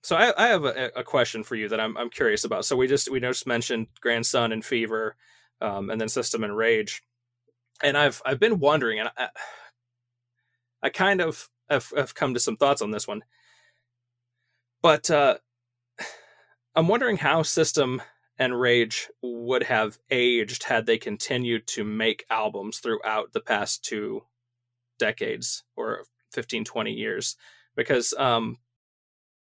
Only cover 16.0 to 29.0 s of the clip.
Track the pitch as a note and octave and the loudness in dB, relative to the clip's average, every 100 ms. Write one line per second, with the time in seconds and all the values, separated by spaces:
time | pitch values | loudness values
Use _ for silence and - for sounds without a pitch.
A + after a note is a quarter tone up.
16 | - - _ _ _ _ _ - E3 A#3 | -14 -14 _ _ _ _ _ 0 2 2
17 | B3+ G3 D3+ D#3+ D#3 - D#3 - C3 B2+ | 2 0 2 2 2 2 2 2 0 -2
18 | - _ _ _ B2+ B2 B2 A#2+ A2+ - | -8 _ _ _ -2 2 4 4 2 -2
19 | - - B2 A#2 A#2+ B2+ A#2+ A#2 A2 - | -10 -10 -10 -8 -2 0 2 0 0 -4
20 | _ B2+ B2 A#2+ G#2 A#2+ - A#2 A#2 A2+ | _ 2 2 2 -2 -6 -2 0 2 0
21 | - G#2 - B2 B2 A2+ - - G#2+ G#2+ | 0 -8 -4 -2 -2 -2 -4 -6 -4 0
22 | A2+ A2+ - A2+ G#2+ G2+ G2+ - A#2+ A2 | 0 -2 -2 -2 -2 -4 -10 -8 -4 -4
23 | A2 G#2+ - A2 - G#2+ G2+ - - A2 | -2 -2 -2 -6 -2 -2 0 -6 -6 -6
24 | G#2 A2+ _ _ _ _ _ _ _ _ | -6 -8 _ _ _ _ _ _ _ _
25 | A#2 - A2 A2+ A#2+ - _ - A2+ A2+ | -2 -2 -6 -4 -6 -8 _ -8 -6 -6
26 | - _ _ - A2+ A#2 A2 A#2 G#2+ A2 | -10 _ _ -10 -6 -8 -6 -6 -6 -4
27 | A2 G2 - - - _ _ - B2 B2+ | -6 -4 -6 -10 -18 _ _ -6 0 2
28 | A#2 - C3+ A#2 A2+ A#2 _ _ _ _ | 0 0 2 2 -2 -10 _ _ _ _